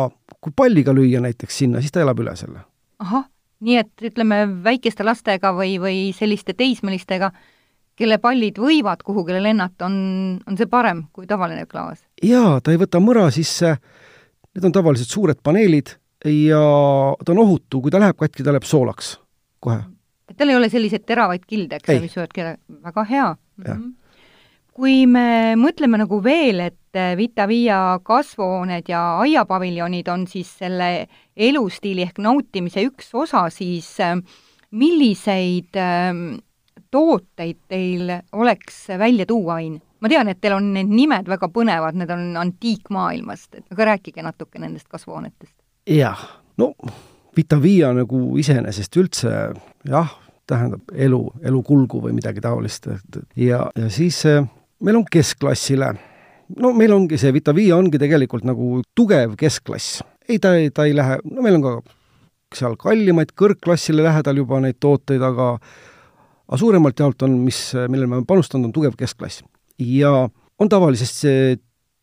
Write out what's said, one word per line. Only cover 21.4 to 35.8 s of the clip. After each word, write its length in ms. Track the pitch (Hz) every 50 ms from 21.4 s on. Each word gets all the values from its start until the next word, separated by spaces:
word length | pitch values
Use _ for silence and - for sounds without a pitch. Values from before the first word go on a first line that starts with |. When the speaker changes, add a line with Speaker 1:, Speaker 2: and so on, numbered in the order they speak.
| _
Speaker 2:
kilde, 320 | - 214 214 180 139 147
eks, 120 | 147 - -
Speaker 1:
Ei. 100 | 147 123
Speaker 2:
mis 140 | 165 170 -
võivad 180 | 185 170 - -
kella-, 240 | 185 170 165 156 - _ - 156 147 -
väga 200 | 175 165 214 214
hea. 280 | 208 262 277 262 180 156 - _ _ _
Speaker 1:
Jah. 180 | 202 185 - -
Speaker 2:
Mhm. 120 | 214 233 247 247 _ _ _ _ _ _ _ _ _ _ _ _ _ _ _
Kui 320 | _ - 262 269 269 262 262
me 500 | 247 247 247 240 240 233 226 226 226 226
mõtleme 400 | 226 247 320 339 - 294 247 226 208
nagu 220 | 214 170 202 208
veel, 400 | 190 247 302 339 302 247 196 175
et, 160 | 175 175 - _ _ _
äh, 260 | - 190 185 180 180
Vita 260 | 175 226 240 - 226 202
Via 540 | 196 226 240 240 233 196 190 185 185 185 180
kasvuhooned 880 | _ - 220 262 294 - - - 196 185 185 185 180 180 180 170 -
ja 140 | - 175 170 170 175 165
aiapaviljonid 920 | 175 226 294 311 277 214 - 185 185 185 180 175 170 170 175 180 175 170
on 160 | 185 175 180 185
siis 200 | 175 - 190 175 - -
selle 500 | - 190 180 185 180 180 175 175 170 - - _ _ _ _ _
elustiili 640 | - 214 254 285 302 226 180 - - - 202 190 180
ehk 180 | 180 175 - -
nautimise 680 | 202 220 262 294 - - - 190 175 175 - 196 208
üks 240 | 269 - - - -
osa, 380 | - 233 311 - - 214 180 160
siis, 400 | - - 190 180 175 170 - - -
äh, 180 | - 190 170 175 180 180 - _ _ _ _ _ _ _ _ 208
milliseid, 1000 | 214 269 330 349 311 285 226 196 - - 208 196 190 185 180 180 180 180 _ -
ähm, 640 | 196